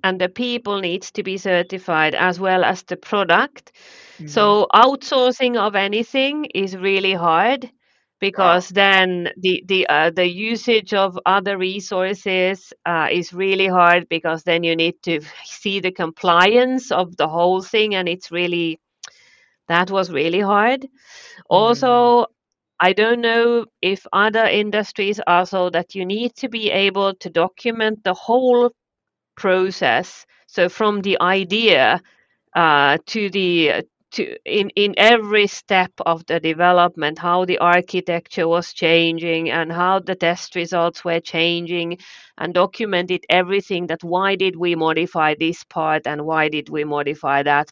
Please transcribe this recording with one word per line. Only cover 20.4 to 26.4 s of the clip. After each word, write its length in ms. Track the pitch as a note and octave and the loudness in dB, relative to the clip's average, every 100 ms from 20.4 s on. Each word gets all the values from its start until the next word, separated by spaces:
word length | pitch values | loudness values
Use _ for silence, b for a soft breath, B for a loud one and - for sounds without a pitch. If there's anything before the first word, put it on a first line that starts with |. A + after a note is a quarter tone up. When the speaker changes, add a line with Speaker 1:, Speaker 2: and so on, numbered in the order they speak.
Speaker 1:
hard. 400 | G3+ G3+ A3 C4 | 2 2 2 0
Speaker 2:
Mm-hmm. 640 | C4 _ _ - - - - | -6 _ _ -20 -20 -18 0
Speaker 1:
Also, 800 | F3+ A3 A#3+ B3+ A#3+ A#3+ A#3+ - _ _ _ _ - | 2 4 2 2 4 4 4 2 _ _ _ _ 0
I 100 | F3+ | 2
don't 280 | F#3+ A3 A#3+ | 4 2 2
know 440 | A#3 A3+ A#3 A#3 A3 _ | 2 2 2 0 -2 _
if 240 | F3+ G3 - | -4 -4 -2
other 340 | F#3 G#3+ A3 A3+ | 0 2 2 2
industries 760 | G#3 G#3+ G#3 G3+ - G3 G#3 - | 2 0 -2 -4 -4 -4 -2 0
are 180 | F3 F3+ | 2 2
so 240 | F#3+ F3+ | -2 -2
that 240 | F3 F3 | -2 -4
you 100 | G3 | -6
need 320 | F#3 G#3 A#3+ | -6 -4 -4
to 120 | - | -6